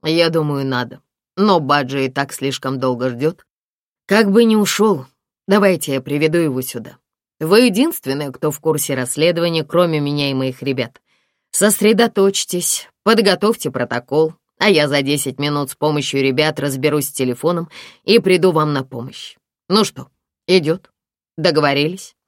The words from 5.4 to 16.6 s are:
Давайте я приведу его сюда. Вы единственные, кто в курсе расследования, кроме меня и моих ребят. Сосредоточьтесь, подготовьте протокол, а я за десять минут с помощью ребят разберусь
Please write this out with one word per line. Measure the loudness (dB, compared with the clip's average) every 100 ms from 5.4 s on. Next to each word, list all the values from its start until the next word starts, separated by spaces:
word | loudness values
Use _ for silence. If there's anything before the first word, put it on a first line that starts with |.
| 0
Давайте | 4 4 2 -2
я | -4
приведу | -2 0 2 2
его | 0 -2
сюда. | -6 -10 -14 -20 _ _ _ _
Вы | 2 4
единственные, | 4 4 0 -2 -6 -6 -6
кто | -6 -6
в | -4
курсе | -2 -2 -2 -4
расследования, | -4 0 0 2 0 -2
кроме | -2 0 2 0
меня | -2 -2 -2
и |
моих | -2 -4 -4
ребят. | -6 -4 -6 _ _ _ _ _ _
Сосредоточьтесь, | 0 0 2 2 2 0 2 0 0 -6 -6 -4 -6 -8 _
подготовьте | 0 2 2 2 0 -2 -6
протокол, | -6 -6 -6 -2 0 0 -2 _ _
а | 2
я | 4 2
за | 0
десять | 0 -2 -4 -4
минут | -4 -2 -6
с | -4
помощью | -2 -2 -2 -2
ребят | 0 2 0
разберусь | 0